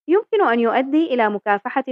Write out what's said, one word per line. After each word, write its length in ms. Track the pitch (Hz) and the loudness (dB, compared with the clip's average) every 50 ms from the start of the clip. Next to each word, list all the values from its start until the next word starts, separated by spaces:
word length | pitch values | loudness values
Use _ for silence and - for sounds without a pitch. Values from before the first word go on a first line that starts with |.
| _ - | _ 0
يمكن 400 | 330 415 453 - - 415 381 254 | 0 0 0 0 0 0 2 2
أن 120 | 233 240 | 2 2
يؤدي 540 | 233 226 208 233 269 269 277 311 330 - 262 | 0 0 0 0 -2 0 0 0 0 0 0
إلى 160 | 247 220 214 | 0 0 0
مكافحة 540 | 208 196 - 214 202 202 - 254 - 277 262 - | 0 -2 -2 -2 -2 -2 -2 -4 -4 -4 -4 -4